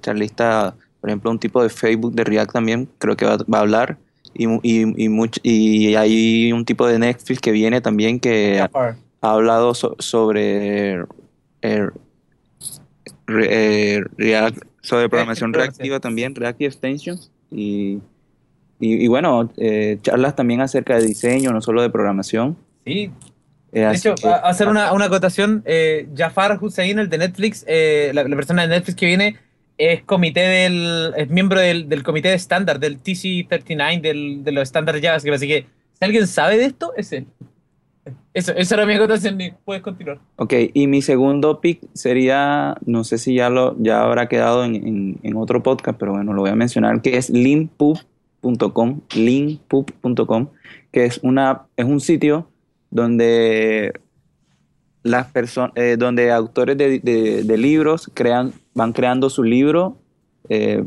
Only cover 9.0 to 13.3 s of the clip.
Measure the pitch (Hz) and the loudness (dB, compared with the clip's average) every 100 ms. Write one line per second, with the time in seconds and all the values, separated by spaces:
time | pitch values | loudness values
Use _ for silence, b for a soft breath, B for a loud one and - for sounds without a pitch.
9 | _ _ 107 110 113 113 120 120 - - | _ _ 0 2 4 4 2 0 -4 -6
10 | - 117 110 104 104 101 101 104 101 90 | -4 0 2 0 0 -2 -2 -2 -2 -4
11 | - - _ _ _ _ 110 107 95 - | -8 -14 _ _ _ _ -4 -2 -4 -8
12 | - _ _ _ _ _ - - - _ | -20 _ _ _ _ _ -18 -18 -20 _
13 | - - - | -20 -18 -4